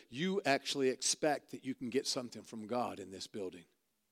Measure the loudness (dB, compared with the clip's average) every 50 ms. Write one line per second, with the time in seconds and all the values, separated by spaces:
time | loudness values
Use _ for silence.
0 | -18 _ -4 -2 0 0 0 2 4 4 4 4 4 -2 0 4 4 4 4 2
1 | 0 0 0 2 4 2 2 2 0 -6 -12 -8 -6 -6 -6 -4 -4 0 0 0
2 | 2 2 -2 -2 -4 -4 -10 -12 -14 -12 -10 -10 -6 -2 -2 0 0 -2 -4 -6
3 | -10 -10 -10 -10 -12 -10 -8 -6 -6 -6 -8 -10 -16 _ _ _ _ _ _ _
4 | _ _